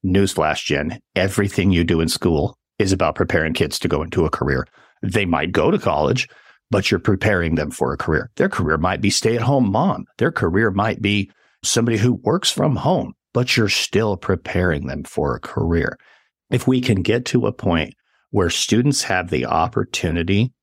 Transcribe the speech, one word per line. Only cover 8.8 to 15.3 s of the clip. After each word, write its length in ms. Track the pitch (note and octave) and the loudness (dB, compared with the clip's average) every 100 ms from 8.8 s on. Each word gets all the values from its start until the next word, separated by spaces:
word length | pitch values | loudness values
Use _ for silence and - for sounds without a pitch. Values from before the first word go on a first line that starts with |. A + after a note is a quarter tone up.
| F2+ F2+ | 0 0
be 80 | G2 | 0
stay-at-home 640 | - A2+ A#2 A#2+ C#3 A2+ | 0 0 0 2 2 2
mom. 340 | G2+ F3+ - - - | 2 0 -2 -8 -2
Their 140 | B2 | -2
career 400 | - F2 F#2 A2 | 0 0 2 2
might 300 | G2 A2 - | 2 -2 0
be 300 | G2+ G#2 G2 _ _ _ | 0 0 -2 _ _ _
somebody 340 | - - A#2 A2+ | -2 0 2 2
who 160 | A#2+ | 2
works 380 | A#2+ - F3 - | 2 0 0 -2
from 240 | - D#3 A2+ | 0 0 0
home, 380 | C#3+ C3+ - - _ | 0 0 -2 -10 _
but 240 | A#2+ B2+ A#2+ | -2 0 2
you're 120 | G#2 | 2
still 480 | - - G2+ A2 F#2+ | 0 0 0 0 -2
preparing 720 | - F#2 - F2 F2+ D2 C#2 | -2 -2 -2 0 0 0 -4
them 160 | C#2 | -8
for 320 | C2+ - D2 | -8 -4 -2